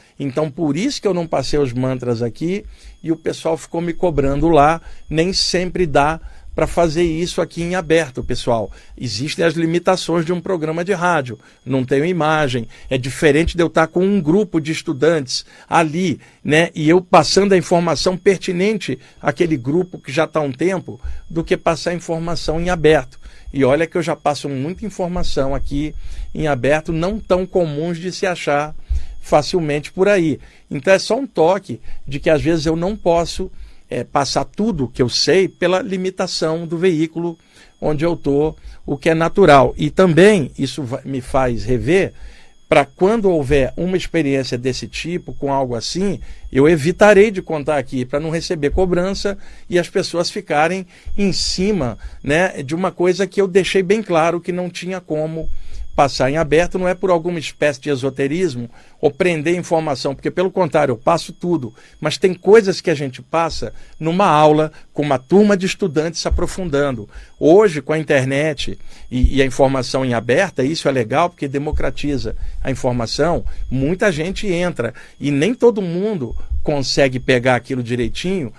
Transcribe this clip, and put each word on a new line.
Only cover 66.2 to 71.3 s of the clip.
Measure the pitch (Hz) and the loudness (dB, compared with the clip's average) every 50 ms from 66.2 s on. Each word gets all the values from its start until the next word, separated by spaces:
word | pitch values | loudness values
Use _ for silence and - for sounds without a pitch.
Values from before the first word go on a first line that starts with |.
se | - 170 | -2 -2
aprofundando. | - - 175 165 - - 185 175 139 139 143 143 127 110 101 - - - - - - - | 0 0 0 -2 -4 -6 -4 -2 0 0 0 0 -2 -6 -10 -14 -16 -20 -20 -20 -6 2
Hoje, | - 143 165 202 220 208 151 147 | 6 8 8 8 8 6 2 -2
com | 131 - | -4 -2
a | 156 160 | -2 -2
internet | 156 - 151 135 131 131 135 139 151 160 120 - - - 98 - - - - - - - | 0 2 2 2 2 2 0 0 0 0 -2 -4 -4 -6 -6 -8 -12 -14 -14 -14 -12 -6
e, | 120 127 123 - - | 0 2 2 4 4
e | 131 | 4
a | 135 | 2
informação | 135 131 - 139 135 135 135 123 - - 135 131 | 2 2 2 2 4 2 0 -2 -2 -2 -2 0
em | 127 120 | 0 -2
aberta, | 117 101 117 123 160 196 175 - - 127 | -2 0 2 2 2 2 0 -2 -2 -2
isso | 135 165 160 - 156 | -2 -2 -2 -2 0
é | |
legal | 135 131 117 110 131 147 170 | 0 0 0 0 0 0 0
porque | 180 | 0